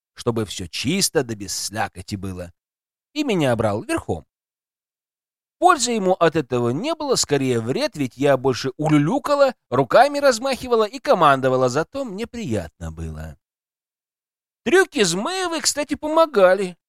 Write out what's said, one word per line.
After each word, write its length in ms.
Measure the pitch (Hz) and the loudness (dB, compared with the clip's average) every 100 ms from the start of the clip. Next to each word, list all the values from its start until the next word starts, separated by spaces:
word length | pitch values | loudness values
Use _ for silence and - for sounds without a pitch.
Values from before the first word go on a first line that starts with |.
| _ | _
чтобы 300 | - 120 113 | -8 -4 -2
всё 220 | 107 - 87 | -4 -8 -10
чисто 560 | - 123 196 - 156 | -6 -2 0 0 -2
да 120 | 120 | -2
без 200 | 104 98 | -6 -8
слякоти 640 | - - 104 98 90 - 101 | -8 -8 -6 -8 -10 -10 -8
было. 360 | 98 90 87 - _ _ _ _ _ | -8 -10 -14 -18 _ _ _ _ _
И 120 | 294 | -6
меня 300 | 285 190 135 113 | -2 0 2 2
брал 260 | - 104 | 0 -2
верхом. 440 | 247 330 - 85 - _ _ _ _ _ _ _ _ _ _ _ _ - | -4 -6 -6 -8 -10 _ _ _ _ _ _ _ _ _ _ _ _ 0
Пользы 340 | 349 320 240 | 2 4 0
ему 200 | 226 185 | 0 0
от 240 | 185 165 156 | 2 2 2
этого 340 | 131 123 120 | -2 -2 0
не 240 | 135 285 | -2 -4
было, 200 | 330 294 | -4 -2
скорее 460 | 208 - 143 131 117 | -2 0 0 0 -2
вред, 360 | 113 185 294 151 | -2 -2 -4 -4
ведь 200 | 127 - | -6 0
я 200 | 143 131 | 2 2
больше 360 | 131 120 135 - | 2 -2 -4 -4
улюлюкала, 800 | 151 151 151 277 - 285 269 - - | 2 2 2 0 0 2 2 0 -2
руками 480 | 123 127 180 285 285 | 0 4 6 4 2
размахивала 640 | 285 220 269 247 254 226 | 0 0 -2 -6 0 0
и 140 | 208 262 | 0 -2
командовала, 720 | 294 202 151 135 131 131 127 | 0 4 4 4 2 2 2
зато 360 | 131 165 277 | 0 -4 -6
мне 220 | 254 185 233 | -8 -8 -10
приятно 640 | 233 151 104 80 - 82 | -8 -6 -6 -6 -12 -14
было. 480 | 80 80 78 78 71 _ _ _ _ _ _ _ _ _ _ _ _ | -10 -12 -12 -14 -18 _ _ _ _ _ _ _ _ _ _ _ _
Трюки 380 | 233 359 370 285 | 2 4 4 2
Змеевой, 580 | 185 180 302 381 359 320 | 0 0 -4 -4 -4 -2
кстати, 340 | - 285 294 | -4 -4 -4
помогали, 840 | 285 311 320 320 202 185 196 185 - | -6 0 2 2 4 4 4 -2 -10